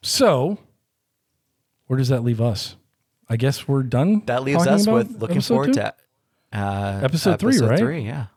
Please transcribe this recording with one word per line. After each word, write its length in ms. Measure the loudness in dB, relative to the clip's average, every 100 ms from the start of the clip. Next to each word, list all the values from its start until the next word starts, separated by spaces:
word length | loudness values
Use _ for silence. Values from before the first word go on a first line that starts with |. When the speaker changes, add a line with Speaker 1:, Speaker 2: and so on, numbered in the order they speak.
Speaker 1:
So, 560 | -4 2 4 4 0 -4 _ _ _ _ _ _ _ _ _ _ _ _ _
where 100 | -2
does 120 | 0
that 140 | 0
leave 180 | 0 0
us? 340 | 0 -2 -8 -14 _ _ _ _ _
I 100 | -2
guess 300 | 0 -2 -2
we're 160 | -2
done 400 | 0 0 2 0 0
Speaker 2:
That 180 | -2
leaves 160 | 0 2
Speaker 1:
talking 140 | 4
Speaker 2:
us 100 | 4
Speaker 1:
about 100 | 4
Speaker 2:
with 280 | 2 0 -6
looking 160 | -2 -2
Speaker 1:
episode 160 | 0 0
Speaker 2:
forward 120 | 2
Speaker 1:
two? 60 |
Speaker 2:
to, 200 | 0 -2 -8 _ _ _ _ _
uh, 460 | -6 -4 -2 -4 -2
Speaker 1:
Episode 360 | -2 0 0 0
three, 100 | 2
Speaker 2:
episode 160 | 2 4
Speaker 1:
right? 100 | 2
Speaker 2:
three, 220 | 0 -2
yeah. 240 | -6 -6 -10